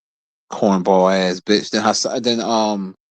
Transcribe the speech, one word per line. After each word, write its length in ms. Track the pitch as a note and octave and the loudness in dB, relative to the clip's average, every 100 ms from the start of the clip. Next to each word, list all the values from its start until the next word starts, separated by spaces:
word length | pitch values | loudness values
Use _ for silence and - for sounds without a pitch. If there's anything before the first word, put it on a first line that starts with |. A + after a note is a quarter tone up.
| _ _ _ _ _ | _ _ _ _ _
Cornball 640 | - A2+ F#2+ F#2 F#2+ F#2 | -2 0 2 4 4 4
ass 280 | F#2+ F#2 F2+ | 2 0 -4
bitch. 300 | - G#2 - | 0 0 0
Then 120 | A2+ | -2
Hass-, 240 | G#2+ G#2 - B2+ | -2 -2 -2 -4
then, 200 | A#2+ A#2 | -2 -2
um, 540 | G2+ A2+ G#2+ G#2 F#2+ F#2+ _ | -2 0 0 -2 -6 -12 _